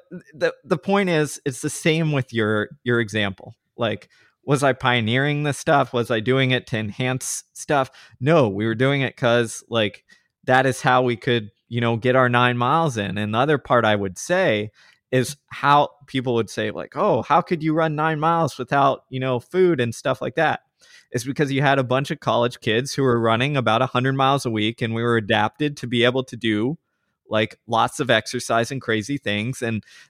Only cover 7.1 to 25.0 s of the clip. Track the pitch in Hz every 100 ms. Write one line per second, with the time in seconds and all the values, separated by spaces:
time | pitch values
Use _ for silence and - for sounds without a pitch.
7.1 | 127 - - - - - 143 131 - -
8.1 | - 131 165 117 95 113 113 135 139 127
9.1 | - 123 120 113 - - 117 104 - _
10.1 | _ _ _ - 127 135 123 139 127 127
11.1 | 117 - 120 107 _ - 117 117 117 123
12.1 | 127 127 123 123 120 123 160 165 113 101
13.1 | 98 104 110 143 147 - 123 110 104 101
14.1 | 90 - 180 180 107 107 _ _ _ -
15.1 | 127 120 - - - 143 147 143 _ -
16.1 | 131 127 117 101 - 107 85 - 139 202
17.1 | 131 - 156 - 170 156 156 160 151 160
18.1 | 156 160 170 151 - 120 139 139 123 -
19.1 | 131 131 123 - 185 185 151 120 - 143
20.1 | 131 127 139 156 117 _ _ _ - _
21.1 | 123 120 131 143 135 143 139 123 127 139
22.1 | 147 - 113 120 - 120 110 135 - 135
23.1 | 117 113 113 135 143 113 113 131 123 131
24.1 | 135 135 139 123 110 107 117 117 113